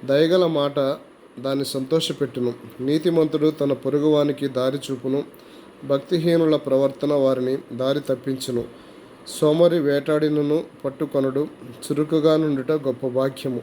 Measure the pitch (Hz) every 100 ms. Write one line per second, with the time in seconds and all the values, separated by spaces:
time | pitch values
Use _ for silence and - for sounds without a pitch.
0 | 131 139 160 185 175 156 143 139 135 143
1 | - - - - 131 135 135 139 135 160
2 | 165 160 135 127 123 - - - 127 151
3 | 170 165 156 151 151 151 143 131 135 143
4 | 151 151 147 135 139 127 127 143 - 131
5 | 131 135 143 - - - - - 139 139
6 | - 175 165 170 160 151 147 135 139 135
7 | 147 147 135 131 127 135 - 120 127 143
8 | 139 131 - 131 - 120 117 - - -
9 | - - - - 151 151 175 170 143 143
10 | 143 151 151 147 147 147 - - 139 135
11 | 151 143 135 131 151 - - 120 - 143
12 | 151 160 151 156 156 139 127 156 139 120
13 | 131 123 135 131 139 120